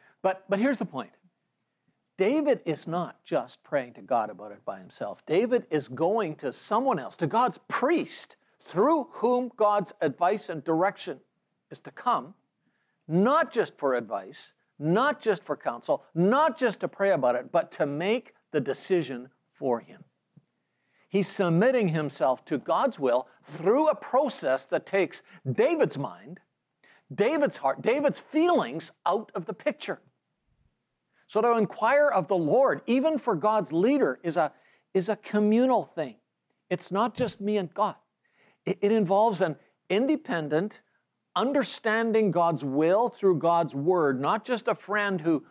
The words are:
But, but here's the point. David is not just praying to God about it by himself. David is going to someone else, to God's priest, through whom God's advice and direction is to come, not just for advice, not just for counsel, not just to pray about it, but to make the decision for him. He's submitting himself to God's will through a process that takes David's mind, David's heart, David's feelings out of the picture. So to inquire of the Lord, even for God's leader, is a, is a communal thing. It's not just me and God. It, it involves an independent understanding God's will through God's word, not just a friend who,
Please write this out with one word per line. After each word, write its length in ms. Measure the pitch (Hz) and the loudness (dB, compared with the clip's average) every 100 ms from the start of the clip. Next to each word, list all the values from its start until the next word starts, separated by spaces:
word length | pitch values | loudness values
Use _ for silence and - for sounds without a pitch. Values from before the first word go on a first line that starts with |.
| _ _ | _ _
But, 220 | 190 190 - | -2 -2 -2
but 100 | 196 | 0
here's 200 | 262 247 | 0 0
the 60 | |
point. 280 | 190 131 98 _ _ _ _ _ _ _ _ _ _ - | -4 -8 -12 _ _ _ _ _ _ _ _ _ _ -2
David 440 | 190 302 294 233 | 0 2 2 0
is 240 | - 147 160 | -2 -6 -4
not 340 | 175 170 - | -6 -6 -10
just 380 | - 151 117 - | -4 -4 -4 -12
praying 300 | _ 147 123 | _ -4 -4
to 80 | 123 | -10
God 260 | 98 123 107 | -2 -2 -2
about 220 | 95 104 | -8 -16
it 140 | 101 | -14
by 160 | - 95 | -12 -12
himself. 420 | 92 - 104 92 | -14 -12 -10 -10
David 420 | - 170 233 247 - | -2 0 2 0 -2
is 160 | 151 139 | -4 -4
going 480 | 127 170 220 170 147 | -2 -2 0 -4 -6
to 160 | 135 | -8
someone 460 | - - 214 269 175 | -8 -4 -2 0 -2
else, 160 | 113 - | -4 -6
to 120 | 156 | -2
God's 320 | 220 247 - - | 0 0 -2 -8
priest, 640 | - 262 339 120 - - _ _ _ | -2 0 0 -2 -10 -16 _ _ _
through 420 | - 165 262 320 - | -6 0 2 2 -2
whom 400 | - 233 247 247 - | -4 0 0 -2 0
God's 360 | 208 208 180 - | 2 2 -2 -4
advice 480 | 160 120 175 214 - | -4 0 0 0 -4
and 160 | 160 | -6
direction 560 | 165 160 190 - 180 135 _ _ _ _ _ | -2 0 0 -2 -10 -14 _ _ _ _ _
is 80 | 147 | -20
to 140 | 143 | -18
come, 420 | - 247 175 139 - _ _ _ _ _ _ - | -6 -2 -2 -4 -16 _ _ _ _ _ _ -2
not 460 | 170 226 311 294 | 2 4 2 2
just 260 | 226 165 - | -2 -4 -2
for 160 | 139 | -2
advice, 580 | 123 107 101 98 147 - _ _ - | -2 -2 -8 -8 -16 -20 _ _ -6
not 420 | 151 196 285 - | 0 2 2 0
just 240 | 220 180 | -2 -2
for 120 | - 143 | -4 -6
counsel, 480 | 139 120 - 143 _ | -4 -4 -2 -4 _
not 440 | 160 190 269 311 - | 0 2 4 2 2
just 220 | 247 - | -2 0
to 80 | 170 | -6
pray 240 | - 196 | -2 0
about 240 | 160 127 120 | 2 2 0
it, 160 | - | 0
but 180 | 170 - | -2 -2
to 160 | - 147 | -2 -2
make 480 | 143 190 233 - _ _ | -2 0 -2 -4 _ _
the 100 | 151 | -4
decision 680 | 135 131 - 180 135 123 127 _ _ | -2 -4 0 0 0 -8 -14 _ _
for 260 | - 139 117 | -6 -2 -2
him. 240 | - - - _ _ _ _ _ _ _ _ _ _ | -4 -20 -20 _ _ _ _ _ _ _ _ _ _
He's 200 | 196 185 | -2 0
submitting 600 | - 175 165 247 254 185 | 0 2 4 4 4 2
himself 560 | 160 147 - 143 123 - | 0 -2 0 0 0 -2
to 120 | 139 | -4
God's 400 | 139 175 262 170 | 0 0 0 0
will 300 | 131 123 - _ - 151 | 0 0 -2 _ -18 -2
through 320 | 170 262 311 | 2 4 4
a 60 | |
process 720 | 214 - 254 285 - 143 131 - | 0 0 0 0 -2 -2 -2 -2
that 200 | - - | -4 -2
takes 360 | 196 170 - - - 135 | 0 0 -4 -20 -10 -4
David's 460 | 127 269 320 208 135 | 0 2 2 0 -2
mind, 420 | 104 87 117 185 _ _ _ _ _ _ - | -10 -12 -18 -20 _ _ _ _ _ _ -8
David's 420 | 139 220 311 269 - | -2 0 2 0 0
heart, 260 | 135 - | -2 -2
David's 360 | - 277 277 - | 0 0 0 -2
feelings 760 | - 311 349 302 120 151 - - 170 | -4 0 2 2 0 -6 -10 -6 -2
out 240 | 208 214 | -2 -4
of 120 | 196 160 | -10 -10
the 60 | |
picture. 480 | 196 202 214 - 151 _ _ _ _ _ _ _ _ _ _ _ _ _ | -6 -6 -4 -8 -12 _ _ _ _ _ _ _ _ _ _ _ _ _
So 120 | 214 | 0
to 160 | 233 233 | 2 2
inquire 520 | 208 - 220 285 294 | 0 0 2 4 4
of 200 | 196 156 | 2 0
the 80 | 185 | 0
Lord, 460 | 151 240 262 147 - | 2 4 4 2 0
even 320 | 262 311 294 | 2 2 0
for 180 | - 165 | -2 0
God's 360 | 214 214 135 | 2 0 0
leader, 460 | 165 220 285 165 127 | 0 2 2 2 0
is 140 | 175 160 | -2 0
a, 160 | 151 - _ _ _ | -2 -4 _ _ _
is 140 | 190 185 | -2 -2
a 80 | 208 | -4
communal 680 | - 208 208 220 262 233 | -4 0 2 4 4 0
thing. 320 | 139 - 135 - _ _ _ _ - | -2 -6 -8 -10 _ _ _ _ -8
It's 200 | 180 - | -8 -4
not 240 | 190 240 | -2 -2
just 260 | - 233 - | -2 -6 -4
me 180 | 202 208 | -4 -2
and 140 | 170 | -2
God. 240 | - 202 - _ _ _ _ _ _ - | -2 -2 -4 _ _ _ _ _ _ -8
It, 120 | - | -2
it 100 | 202 | 2
involves 480 | 220 180 196 226 180 | 2 2 2 2 2
an 140 | 175 139 _ _ - | -2 -4 _ _ -2
independent 920 | 196 277 302 - 175 147 151 214 - _ _ _ _ _ | 0 2 0 -2 -4 0 0 -2 -6 _ _ _ _ _
understanding 960 | 175 240 285 214 - 220 220 226 220 208 | -2 0 0 -2 -4 -2 0 0 2 2
God's 320 | 170 170 151 | 2 2 0
will 460 | 143 139 160 202 240 | -2 0 2 4 0
through 300 | - 190 156 | 0 0 2
God's 360 | 165 170 165 | 2 2 0
word, 460 | 139 156 180 147 127 | -2 0 2 2 2
not 240 | 147 208 | 0 -2
just 240 | 247 226 - | -2 -4 -2
a 60 | |
friend 440 | 202 - 208 202 185 | -4 -4 -2 -2 -2
who, 240 | 165 147 - | 0 -2 -4